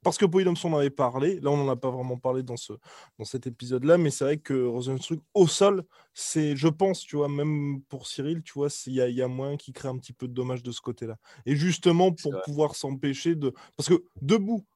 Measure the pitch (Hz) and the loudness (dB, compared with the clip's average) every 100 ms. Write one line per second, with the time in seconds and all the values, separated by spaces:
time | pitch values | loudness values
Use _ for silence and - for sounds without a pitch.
0 | - 165 196 180 185 175 170 151 139 139 | 0 2 4 4 2 0 0 2 0 2
1 | 127 131 151 185 139 147 139 123 131 127 | 0 2 0 0 0 2 0 0 -2 -4
2 | 127 123 131 131 127 117 - 107 - - | -6 -4 -2 -4 -6 -10 -12 -16 -18 -20
3 | - _ 107 131 127 117 123 127 139 175 | -20 _ -10 -8 -8 -12 -4 -2 6 6
4 | 160 - 139 151 - 135 123 117 127 131 | 6 0 0 -2 -2 0 0 -2 -4 -6
5 | - 160 _ 208 175 - 202 196 - _ | -6 -8 _ 4 4 6 4 4 -4 _
6 | _ - - 160 151 143 160 156 196 185 | _ -12 -4 -2 0 2 0 2 0 0
7 | - 147 143 143 151 151 143 139 139 131 | -4 -2 -2 0 -2 -2 -2 -6 -10 -14
8 | - - 143 165 160 139 143 - - 131 | -12 -6 -4 -6 -8 -4 -4 -4 -6 0
9 | 123 123 127 127 139 147 - - 139 127 | 0 0 -4 -4 -6 -6 -10 -10 -8 -8
10 | - 123 127 123 127 127 123 117 - 117 | -12 -12 -8 -6 -4 -6 -8 -10 -10 -8
11 | 113 113 _ - 123 143 175 165 180 170 | -10 -12 _ -12 -2 0 2 2 4 6
12 | 185 165 151 98 95 147 151 147 139 135 | 4 2 -4 -6 -6 0 0 0 -6 -2
13 | 143 135 170 165 139 - - - 143 170 | -2 -2 -2 0 -2 -4 -18 -8 2 2
14 | - - 139 220 196 226 - | 2 -10 2 2 4 -4 -6